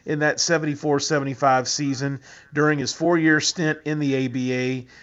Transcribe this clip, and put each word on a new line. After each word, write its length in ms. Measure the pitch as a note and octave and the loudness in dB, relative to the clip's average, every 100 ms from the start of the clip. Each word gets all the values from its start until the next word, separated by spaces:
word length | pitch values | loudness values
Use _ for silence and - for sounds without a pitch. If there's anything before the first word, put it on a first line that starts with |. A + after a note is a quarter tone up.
| - | -6
in 140 | D3+ | 0
that 200 | D3+ - | 0 2
seventy-four 600 | - E3 D#3 C#3+ D3+ C#3+ | 2 0 0 -2 0 0
seventy-five 680 | - D3+ C#3 C3 C#3 C3 B2 | 0 -2 -2 0 2 2 0
season. 520 | - C#3+ B2+ C#3 C#3 - - - | -2 -2 -2 -4 -6 -12 -20 -8
During 240 | D3 D3+ D3+ | 0 2 2
his 160 | D#3 | -2
four-year 460 | - E3+ E3+ D#3+ D3+ | -2 0 2 4 4
stint 400 | - - D#3 D3+ D3 | 2 -2 -2 -2 -4
in 120 | D3+ | -2
the 160 | C#3+ | 0
A 140 | C3+ C3 | 0 -2
B 260 | B2+ B2+ | -2 -2
A, 340 | B2+ B2+ B2+ B2+ - | -2 -2 -4 -8 -18